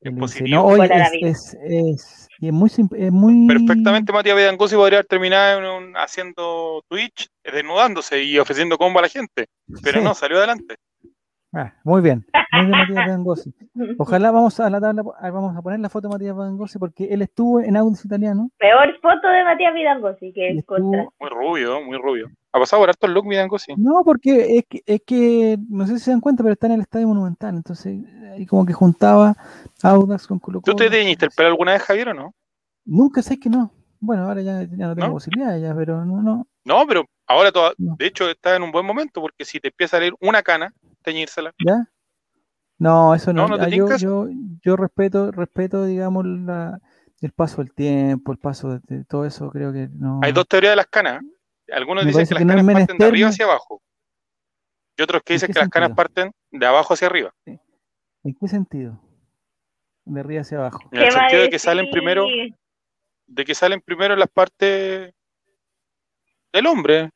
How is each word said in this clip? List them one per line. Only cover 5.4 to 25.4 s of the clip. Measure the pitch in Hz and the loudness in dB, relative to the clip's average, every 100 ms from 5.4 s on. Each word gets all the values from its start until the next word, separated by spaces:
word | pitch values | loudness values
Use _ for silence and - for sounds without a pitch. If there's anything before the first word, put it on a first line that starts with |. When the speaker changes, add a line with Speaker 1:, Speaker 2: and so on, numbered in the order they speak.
| 196 196 | 4 2
Speaker 1:
en | 190 | -2
un, | 185 185 180 | -10 -10 -6
haciendo | 151 - 180 175 170 165 165 160 _ | -6 -6 -12 -8 -8 -6 -6 -10 _
Twitch, | 185 233 - - _ | -8 -8 -10 -18 _
eh, | - | -8
desnudándose | 139 151 180 240 185 - 139 | -6 -2 2 2 0 -4 -4
y | 139 143 | 0 0
ofreciendo | 139 139 170 165 | 0 0 -2 0
combo | 180 180 | 2 2
a | |
la | 170 | 0
gente. | 269 240 - 113 _ _ - | -2 -10 -8 -10 _ _ -8
Pero | 143 143 | -2 0
Speaker 2:
Sí. | |
Speaker 1:
no, | 208 | 0
salió | 202 143 170 | -2 -2 0
adelante. | 208 233 170 - _ _ 349 _ _ _ _ | 0 -2 -8 -20 _ _ _ _ _ _ _
Speaker 2:
Ah, | 165 135 _ 151 | -10 -10 _ 0
muy | 185 | 2
bien. | 170 123 - 294 320 | 4 0 0 -2 0
Muy | - 190 | 0 2
bien, | |
Matías | 190 185 196 214 | 2 0 -2 -2
Vidangosi. | 185 180 170 - - _ | -4 -4 -4 -6 -20 _
Speaker 3:
<laughs> | - 233 240 | -12 -10 -6
Speaker 2:
Ojalá | 147 180 214 | -2 2 2
vamos | 226 233 - | 4 2 0
a | 226 | -2
la | 196 | 0
tabla, | 214 214 214 - | -2 -4 -8 -10
a, | 185 | -10
vamos | 185 196 175 | -8 -8 -8
a | |
poner | 175 208 | -8 -8
la | 208 | -8
foto | 220 208 | -8 -8
de | |
Matías | 202 202 190 | -8 -8 -8
Vidangosi | 196 196 202 214 | -8 -8 -10 -8
porque | 185 _ 190 | -10 _ -6
él | 202 | -4
estuvo | 196 - 240 240 | -4 -2 0 0
en | 226 202 | 2 2
Audax | 220 208 202 | 2 -2 -6
Italiano. | 202 208 202 240 _ | -4 -2 -4 -6 _
Speaker 3:
Peor | 202 240 294 339 | 4 6 4 2
foto | 339 330 339 | 0 2 2
de | 370 359 | 2 2
Matías | 339 349 | 2 0
Vidangosi | 330 302 269 208 196 185 | 0 -2 -2 -4 -8 -12
que | 185 | -6
Speaker 2:
Y | 185 | -4
Speaker 3:
el | 165 | -4
Speaker 2:
estuvo | - 190 | -4 -4
Speaker 3:
contra. | 190 196 220 _ | -2 -2 -4 _
Speaker 1:
Muy | 143 | -12
rubio, | 120 139 170 120 131 | -6 -4 -2 -2 -4
muy | 139 131 | -8 -6
rubio. | 131 127 113 _ _ 131 | -4 -4 -6 _ _ 0
Ha | |
pasado | 127 214 | 4 4
por | 190 | 4
hartos | 175 202 | 4 2
looks, | 175 208 | 0 -2
Vidanco, | 196 190 202 | -2 -2 -4
sí. | - 190 | -8 -2
Speaker 2:
No, | 226 330 349 | 2 4 4
porque | 269 262 269 220 233 | 2 4 2 4 2
es | - | 0
que, | - - | -10 -4
es | 208 - | -4 -2
que, | 247 240 233 | 0 2 4